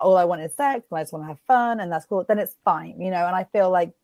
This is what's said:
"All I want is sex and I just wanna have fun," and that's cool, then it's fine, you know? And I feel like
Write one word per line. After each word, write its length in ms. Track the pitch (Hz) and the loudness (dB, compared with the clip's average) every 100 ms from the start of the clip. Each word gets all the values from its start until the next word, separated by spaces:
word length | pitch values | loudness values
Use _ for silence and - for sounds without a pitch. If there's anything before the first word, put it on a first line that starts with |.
"All 160 | 190 185 | 4 4
I 80 | |
want 160 | 175 170 | 4 0
is 120 | 156 | -6
sex 320 | - 285 254 - | -2 -2 -2 -6
and 80 | 165 | -8
I 40 | |
just 100 | 156 | -8
wanna 140 | 160 156 | -10 -12
have 140 | 147 - | -8 0
fun," 320 | 254 240 226 | 2 2 -2
and 120 | 180 | -4
that's 140 | 160 - | -6 -4
cool, 180 | 196 180 | -4 0
then 120 | 208 | 0
it's 180 | 190 - | -2 -4
fine, 360 | - 160 165 165 | -2 -2 -4 -8
you 100 | 185 | -4
know? 160 | 180 175 | -2 -2
And 100 | 185 | -2
I 80 | |
feel 260 | 185 214 185 | -2 0 2
like 220 | 180 175 - | 2 0 -4